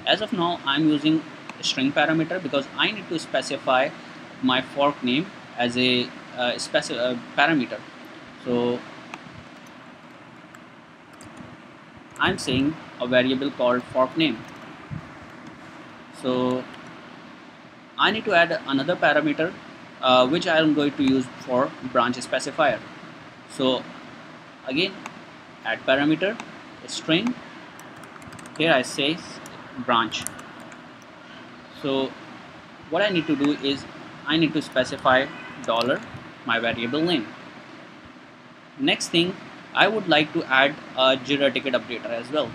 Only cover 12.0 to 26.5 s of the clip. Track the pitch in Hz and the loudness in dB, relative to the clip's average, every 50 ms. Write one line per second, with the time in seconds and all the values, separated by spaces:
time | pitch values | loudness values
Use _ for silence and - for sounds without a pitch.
12 | - - - - 143 170 190 180 - - 127 131 139 147 160 - - - - - | -20 -18 -2 2 2 2 2 0 -2 0 2 4 2 2 0 -2 -12 -16 -6 -6
13 | 123 123 127 127 127 131 131 131 139 139 127 - 123 123 123 123 123 - - 131 | -2 4 4 4 6 4 2 0 0 -4 0 2 4 4 4 2 0 0 2 2
14 | 131 127 - 165 165 147 110 - - - - - - - - - - - - - | 2 2 4 2 2 2 2 -2 -8 -14 -16 -16 -16 -16 -18 -18 -12 -10 -10 -10
15 | - - - - - - - - - - - - - - - - - - - - | -10 -12 -18 -18 -18 -18 -18 -18 -18 -18 -18 -18 -18 -18 -18 -18 -18 -18 -18 -18
16 | - - - - - 127 127 127 127 127 127 127 123 - - - - - - - | -20 -18 -16 -6 -2 0 2 2 2 2 0 -2 -4 -8 -14 -16 -16 -16 -18 -18
17 | - - - - - - - - - - - - - - - - - - - - | -18 -18 -18 -18 -18 -20 -20 -20 -20 -20 -20 -20 -20 -20 -20 -20 -20 -14 0 2
18 | 151 180 208 220 214 220 190 170 170 165 165 - - 131 135 135 135 170 180 180 | 2 2 2 0 0 4 6 6 6 6 2 -2 -2 0 0 0 2 0 2 4
19 | 180 156 147 151 151 151 143 151 160 180 208 - - - - - - - - - | 4 6 6 6 4 2 2 2 0 -2 -2 -8 -16 -18 -18 -18 -18 -18 -12 0
20 | - 131 127 127 127 127 151 175 180 185 160 156 160 156 147 147 143 147 139 - | 4 6 8 8 8 6 4 2 2 4 4 6 6 6 4 4 2 2 2 4
21 | 139 131 131 131 127 127 - - - 135 127 123 139 - - - 127 127 123 127 | 4 4 4 4 2 -2 -10 -12 -4 0 2 2 2 2 -2 -8 -10 2 4 4
22 | 117 123 123 123 - - 143 131 - 143 127 - 151 139 110 110 113 - - - | 4 4 0 -4 -4 -2 -2 -2 -2 -2 2 4 4 4 4 0 -6 -14 -16 -16
23 | - - - - - - - - - - - - 131 131 127 - - - - - | -16 -16 -18 -18 -18 -20 -20 -20 -20 -14 -2 2 2 2 2 2 -2 -8 -16 -16
24 | - - - - - - - - - - - - - 131 131 151 185 196 190 - | -16 -16 -16 -18 -18 -18 -18 -18 -20 -20 -20 -12 -8 -2 0 0 0 0 -2 -10
25 | - - - - - - - - - - - - - 110 113 110 - - 131 139 | -14 -14 -14 -14 -18 -18 -20 -20 -20 -20 -20 -8 -4 -4 -4 -2 2 2 4 4
26 | 143 151 156 160 180 202 226 - - - | 4 4 4 2 2 -2 -2 -6 -12 -14